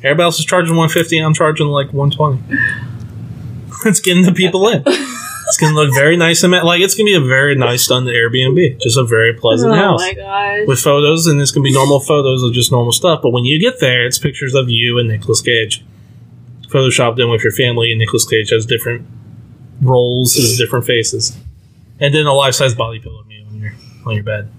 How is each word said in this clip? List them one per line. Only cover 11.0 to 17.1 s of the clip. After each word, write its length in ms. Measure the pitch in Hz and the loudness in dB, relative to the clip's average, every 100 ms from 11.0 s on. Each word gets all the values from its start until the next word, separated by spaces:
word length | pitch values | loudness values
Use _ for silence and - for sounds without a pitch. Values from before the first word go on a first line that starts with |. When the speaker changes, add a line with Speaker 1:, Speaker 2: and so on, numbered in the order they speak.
| 147 165 165 | 2 2 2
Speaker 1:
and 120 | 143 | 2
it's 120 | 139 | 0
gonna 120 | - | 0
be 80 | 139 | 2
normal 260 | 135 135 143 | 2 4 2
photos 440 | - 147 135 131 | 2 0 2 0
of 100 | 123 | 0
just 180 | 120 117 | 0 0
normal 200 | 127 120 | 0 0
stuff. 300 | 113 180 156 | 0 0 2
But 80 | 135 | 0
when 160 | 120 123 | 0 0
you 140 | 156 | 2
get 200 | 226 254 | 0 0
there, 260 | 135 123 120 | 0 0 -2
it's 140 | - | -2
pictures 340 | 147 - 135 135 | -4 -6 -2 -2
of 120 | 127 | 0
you 280 | 117 120 120 | 0 0 0
and 80 | 120 | -2
Nicolas 340 | 107 - 110 | -4 -2 -2
Cage, 440 | - 117 107 - - - - - - - - - - | 0 -2 -2 -8 -12 -20 -20 -20 -20 -20 -20 -20 -4
photoshopped 520 | 135 131 120 123 | 0 2 2 0